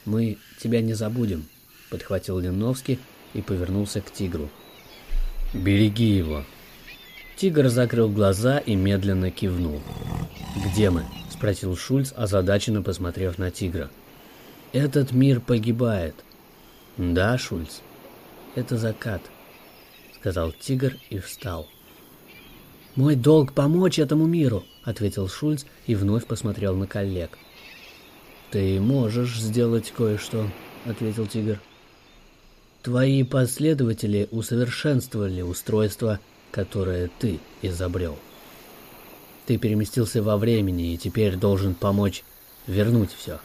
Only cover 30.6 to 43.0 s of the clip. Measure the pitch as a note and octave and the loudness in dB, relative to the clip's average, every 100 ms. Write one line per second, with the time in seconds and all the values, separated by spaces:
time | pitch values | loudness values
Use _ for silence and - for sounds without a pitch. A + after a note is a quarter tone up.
30.6 | - - A#2+ G#2+ A2 G#2+ G#2 A2+ G#2+ G2+ | -18 -14 -10 -6 -4 -4 -4 -2 -2 -4
31.6 | - - - _ - - - _ - - | -8 -20 -20 _ -20 -20 -20 _ -20 -20
32.6 | _ _ A#2+ B2 C3 C#3 B2+ C#3 B2 - | _ _ -2 2 4 4 2 2 0 2
33.6 | D3+ D3 A#2+ A2 G#2+ G2+ G2+ A2+ - A#2 | 0 2 0 0 0 0 0 -4 -2 -2
34.6 | B2 - D#3 C3 - A2 G2 F#2 F2 E2+ | 0 -2 0 0 -2 -4 -2 -2 -4 -6
35.6 | - A2 G#2+ - A2+ G2+ - - - - | -2 2 0 0 -2 -2 -6 -20 -10 -6
36.6 | F#2+ G2+ F#2 F2+ F2 - A#2 D#2+ - - | -4 -2 -2 -2 -4 -2 -4 -4 -10 -8
37.6 | G2 F2 F2+ F2+ E2+ C#2+ - - - - | -6 -2 -4 -2 -4 -8 -16 -20 -20 -20
38.6 | - - - - - - - - - A2+ | -20 -20 -20 -20 -20 -20 -20 -14 -2 0
39.6 | A2 G#2+ G#2 - A2 A#2 G#2 G#2 A2+ A2+ | 2 0 0 0 0 0 2 2 2 2
40.6 | G2 F2 E2+ E2+ G2 G#2+ G#2+ F#2 G2+ F#2+ | 2 0 -2 -4 -4 0 2 2 2 2
41.6 | F#2+ F2 G2+ G2 G2+ - - - - - | 0 0 0 2 2 -2 -16 -20 -20 -18
42.6 | - F#2+ G#2+ A#2 | -4 0 4 4